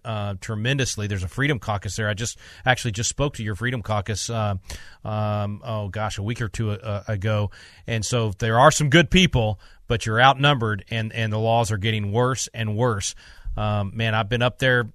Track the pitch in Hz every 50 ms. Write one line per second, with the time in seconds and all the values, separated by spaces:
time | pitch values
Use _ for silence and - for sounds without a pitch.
0 | - 120 110 104 104 101 98 95 - - 107 107 110 123 139 135 127 - - 107
1 | 104 98 104 92 92 87 - 123 135 143 143 110 - 113 104 98 - 101 - -
2 | 107 104 107 95 117 - - - - - - - - 131 127 - - 120 98 113
3 | 117 - - - 143 147 - - 110 107 104 87 113 123 131 117 95 - 107 104
4 | 95 - 104 - - - 117 110 107 104 98 92 - - - - - - - -
5 | - 107 107 107 107 104 104 104 101 101 101 - - 120 110 107 104 98 - 107
6 | 107 101 - - 98 110 120 - 120 101 - - 113 107 104 - - 107 101 101
7 | - - 110 95 90 110 107 104 104 98 - - - - - - - - 117 110
8 | 104 - 123 120 113 107 95 - 117 113 113 120 135 156 - - 151 139 131 170
9 | 156 - - 208 185 - - 127 110 107 104 - - - - - - - 120 110
10 | - 110 107 117 127 135 135 131 139 147 147 120 117 107 104 95 - - 117 113
11 | 110 110 110 113 113 110 107 110 110 113 117 117 117 104 110 95 95 113 107 107
12 | 104 101 101 120 123 127 131 - - - - 113 113 107 104 107 127 123 107 98
13 | - - - - - - - - - - - 107 107 107 104 104 101 95 - 113
14 | 117 113 110 110 110 98 123 117 123 123 - - 135 131 123 123 117 104